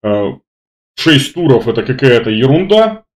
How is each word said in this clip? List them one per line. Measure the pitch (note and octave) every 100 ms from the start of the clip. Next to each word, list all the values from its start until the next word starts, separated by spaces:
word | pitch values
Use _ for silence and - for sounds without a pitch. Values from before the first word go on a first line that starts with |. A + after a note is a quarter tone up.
э, | G#2+ G#2 G2 C2+ _ _ _ _ _ -
шесть | - D3 C3+
туров — | - E3 A#2+ A#2
это | A2
какая-то | A2 B2+ C3+ A#2+ A2+
ерунда. | A2 C3 D3+ F#3+ G#3 A3 G#3+ _